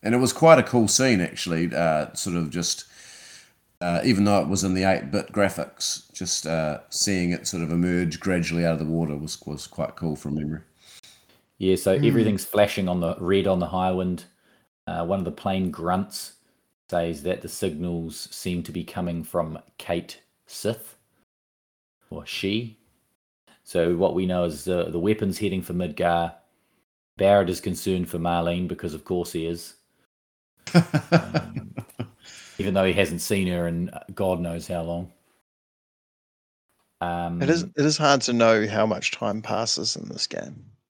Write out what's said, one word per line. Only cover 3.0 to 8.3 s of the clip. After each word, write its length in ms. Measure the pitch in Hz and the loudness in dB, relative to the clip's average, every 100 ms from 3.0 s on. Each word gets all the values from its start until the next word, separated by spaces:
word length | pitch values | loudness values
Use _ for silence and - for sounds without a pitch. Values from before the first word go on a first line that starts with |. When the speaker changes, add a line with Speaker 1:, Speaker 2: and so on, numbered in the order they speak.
| - - - - - _ _ _ | -20 -20 -20 -20 -20 _ _ _
Speaker 1:
uh, 200 | 87 87 | -2 0
even 200 | 127 98 | 2 4
though 160 | 101 101 | 4 4
it 60 | 73 | 2
was 140 | 95 | 0
in 120 | 95 | 0
the 100 | 92 | 2
eight-bit 480 | 95 95 69 98 - | 2 2 0 -4 -4
graphics, 800 | 104 98 - 71 - - - - | 0 0 0 -8 -6 -6 -6 -10
just, 340 | - 87 - 78 | -10 -6 -4 -2
uh, 340 | 80 78 71 - | -2 -2 -4 -8
seeing 420 | - - 95 87 | -4 0 0 0
it 140 | 85 - | -2 -4
sort 160 | 90 | -6
of 80 | 82 | -2
emerge 500 | 87 90 87 87 78 | 0 2 2 0 -2
gradually 460 | 98 | 0